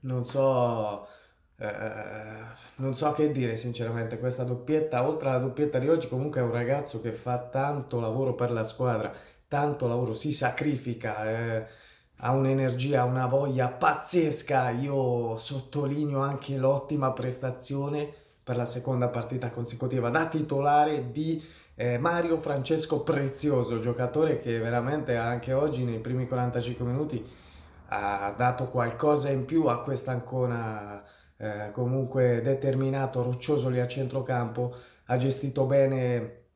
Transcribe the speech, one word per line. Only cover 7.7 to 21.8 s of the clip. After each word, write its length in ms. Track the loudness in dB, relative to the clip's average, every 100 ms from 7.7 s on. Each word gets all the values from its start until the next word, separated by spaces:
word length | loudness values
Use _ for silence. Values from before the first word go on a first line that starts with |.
| -2 -2 -2
lavoro 340 | 0 0 0
per 160 | 0 0
la 140 | 0
squadra, 480 | -2 0 0 2 -2 -8 -18 -20 _
tanto 400 | 0 0 0 0
lavoro, 280 | 0 -2
si 180 | -2 -2
sacrifica, 960 | 0 0 0 0 0 -2 -4 -4 -4 -2
eh, 380 | 0 0 -2 -4 -16 -20 -20 _ _
ha 120 | 0
un'energia, 720 | 2 4 2 2 0 2 4
una 240 | 4 2 2
voglia 420 | 2 2 2 0
pazzesca. 1000 | 4 2 4 2 2 2 0 0 2 2
Io 680 | 0 0 2 2 2 0 -4
sottolineo 840 | -4 -6 -4 -2 -2 0 0 0
anche 360 | 0 -2 -4 0
l'ottima 560 | 2 2 0 0 0
prestazione 960 | 0 -4 -4 -6 -6 -6 -4 -2 -2 -4 -8 _ _
per 140 | -4 -2
la 80 |
seconda 440 | -2 -4 -2 0 0
partita 420 | -2 -4 -4 -4
consecutiva 600 | -6 -6 -4 -2 0 2
da 160 | 2 0
titolare 840 | -2 0 0 4 6 6 2 -4
di, 320 | -4 -2 -4 -6 -20 -20
eh, 240 | -4